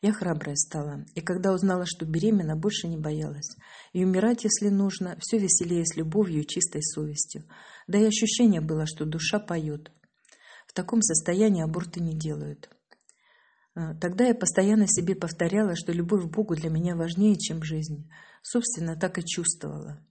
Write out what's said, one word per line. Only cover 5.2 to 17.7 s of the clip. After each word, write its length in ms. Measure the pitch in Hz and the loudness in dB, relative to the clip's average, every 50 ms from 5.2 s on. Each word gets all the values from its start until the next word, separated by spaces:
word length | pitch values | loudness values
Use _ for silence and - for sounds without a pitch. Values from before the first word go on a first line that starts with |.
все 180 | - - - 226 | -6 0 0 2
веселее 460 | 202 190 - - 175 170 175 170 165 | 2 4 2 2 2 2 0 0 0
с 120 | 165 - | 0 -2
любовью 460 | 156 160 160 160 202 214 185 165 151 147 | -4 -4 -2 2 0 0 2 0 -2 -2
и 40 | |
чистой 360 | 147 - 175 175 - - 151 151 | -2 -2 -2 -2 -2 -2 -4 -6
совестью. 640 | 156 - - 151 151 151 151 - - - 151 156 - - - - - - - - | -6 -6 -6 -6 -6 -4 -6 -6 -8 -8 -16 -16 -18 -20 -20 -20 -20 -20 -20 -10
Да 120 | - 175 202 | -2 2 4
и 60 | 214 | 4
ощущение 560 | 220 208 214 226 214 - - 247 226 196 165 | 4 4 4 2 2 4 6 6 6 6 6
было, 260 | 156 156 160 156 156 | 2 0 0 0 -2
что 180 | 156 - - 151 | -2 -4 -4 -4
душа 340 | 156 156 165 156 - - 208 | -4 -4 -2 -2 0 -2 -2
поет. 520 | 208 - 170 170 156 151 147 147 156 - _ _ _ _ _ _ _ _ _ _ _ - - - - | -2 -2 -4 -4 -4 -4 -6 -8 -10 -16 _ _ _ _ _ _ _ _ _ _ _ -20 -20 -20 -20
В 60 | _ - | _ -8
таком 300 | - 180 - - 233 208 | -6 -4 0 2 2 2
состоянии 600 | - 165 - - - 175 185 214 220 202 175 160 | 4 0 0 0 0 2 4 4 4 4 4 0
аборты 380 | 160 160 175 - 170 - 175 | -2 -2 -4 -4 -6 -6 -4
не 160 | 170 165 160 | -4 -4 -4
делают. 520 | 156 156 156 151 147 147 147 147 143 - - _ _ _ _ - _ _ _ - _ _ _ _ _ _ _ _ _ _ _ _ | -4 -4 -4 -4 -6 -6 -10 -10 -12 -16 -20 _ _ _ _ -20 _ _ _ -20 _ _ _ _ _ _ _ _ _ _ _ _
Э, 200 | 175 165 160 160 160 | -8 -8 -6 -6 -4
тогда 260 | 175 180 180 190 247 | -4 -4 2 4 4
я 80 | 254 240 | 4 4
постоянно 520 | 240 196 170 - - 190 196 214 214 208 | 2 2 0 2 4 4 6 6 6 6
себе 280 | 190 - - 170 170 190 | 4 4 0 2 0 0
повторяла, 600 | 185 - 165 165 - 175 170 185 208 214 202 170 | -2 -2 -6 -2 -2 -2 0 2 2 2 2 0
что 180 | 165 170 - 170 | -4 -4 -4 -2
любовь 320 | 175 170 170 208 202 180 | -2 0 0 0 0 0
к 60 | 165 | -2
Богу 240 | 156 - 220 214 170 | -2 -2 -2 -2 -2
для 160 | 156 156 165 | -4 -2 -2
меня 260 | 160 160 165 175 175 | -2 0 0 0 0
важнее, 420 | 170 165 165 170 175 202 214 208 - | 0 -2 -2 0 4 4 4 4 4
чем 240 | - - 160 165 156 | 0 -4 -4 -4 -4
жизнь. 460 | 156 | -4